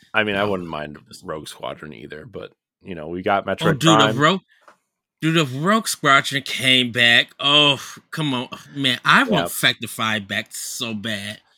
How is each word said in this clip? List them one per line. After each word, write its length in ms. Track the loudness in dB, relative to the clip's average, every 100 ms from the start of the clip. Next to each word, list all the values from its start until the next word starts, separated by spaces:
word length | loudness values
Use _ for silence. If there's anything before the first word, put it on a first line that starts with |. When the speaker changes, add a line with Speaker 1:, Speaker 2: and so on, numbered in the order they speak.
| _
Speaker 1:
I 100 | 0
mean, 100 | 2
I 60 | 0
Speaker 2:
Oh, 100 | 0
Speaker 1:
wouldn't 200 | -2 -4
mind 240 | -8 -10
Speaker 2:
goodness. 280 | -14 _ -18
Speaker 1:
Rogue 260 | -12 -10 -12
Squadron 440 | -12 -12 -12 -14
either, 320 | -16 -16 -16
but, 280 | -14 -14 -16 _ _ _
you 120 | -14
know, 140 | -12 -10
we 120 | -6
got 220 | 0 0
Metroid 140 | 0 0
Speaker 2:
Oh, 120 | 0
dude, 240 | 2 4 4
Speaker 1:
Prime. 160 | 4 4
Speaker 2:
the 40 |
Rogue, 180 | 2 2 -6 _ _ _ _ _ _ _
dude, 140 | 0 0
the 80 | 0 -2
Rogue 280 | 0 0 -2
Squadron 560 | -2 4 4 2 -6
came 480 | -6 -2 2 4 2
back. 400 | 4 6 6 2 -4
Oh, 400 | 2 4 4 2 -6 -18 _
come 220 | -4 -2
on, 160 | -2 -6 -14 -14
man, 260 | -4 -2 0
I 200 | 2 4
want 80 | 4 0
Speaker 1:
Yeah. 40 | -2
Speaker 2:
Factor 380 | 0 0 0 -8
five 400 | -4 -2 -2 -4
back 280 | -6 -6
so 400 | -12 -10 -8 -8
bad. 480 | -6 -6 -8 -10 -14 _